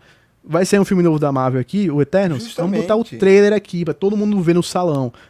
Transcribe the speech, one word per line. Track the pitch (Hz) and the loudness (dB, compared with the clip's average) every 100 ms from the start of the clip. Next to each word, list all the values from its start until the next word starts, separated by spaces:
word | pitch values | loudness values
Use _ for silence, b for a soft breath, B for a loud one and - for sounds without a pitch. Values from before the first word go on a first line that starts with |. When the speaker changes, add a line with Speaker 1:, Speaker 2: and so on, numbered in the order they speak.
| b b b b | b b b b
Speaker 1:
Vai | - 160 190 | -4 -2 2
sair | 202 | 2
um | 185 | 2
filme | 190 | 2
novo | 170 151 | 2 2
da | 147 | 0
Marvel | 135 131 127 | 0 -2 -2
aqui, | 123 196 190 | -4 -2 -2
o | 147 | 0
Eternals? | 135 190 190 135 233 | 0 0 0 -4 -8
Vamos | - 254 202 | -6 -4 -2
botar | 180 214 | -2 -2
o | |
Speaker 2:
Justamente. | 226 117 | -2 0
Speaker 1:
trailer | 190 196 208 | 4 4 4
aqui, | 208 - 175 165 | 0 -4 -6 -6
pra | |
todo | - 196 208 | -4 -2 -2
mundo | 208 208 | -2 0
ver | 165 170 | 0 0
no | |
salão. | 165 185 180 143 123 - | 0 -2 -2 -2 -4 -8